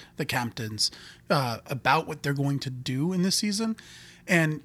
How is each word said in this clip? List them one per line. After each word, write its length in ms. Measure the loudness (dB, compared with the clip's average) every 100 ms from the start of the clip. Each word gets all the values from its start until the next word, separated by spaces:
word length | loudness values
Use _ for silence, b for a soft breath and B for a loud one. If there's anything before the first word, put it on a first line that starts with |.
| B B
the 80 | -2
captains, 640 | -2 -2 -4 -8 -2 -2 B B B B
uh, 280 | 2 2 -4 -6
about 400 | -2 4 4 2
what 160 | -4
they're 120 | -2
going 240 | 0 0 0
to 120 | -4
do 440 | -6 -4 0 0
in 80 | 2
this 140 | 2 2
season. 380 | 0 0 -2 -4 B B B B B
And 340 | 4 4 0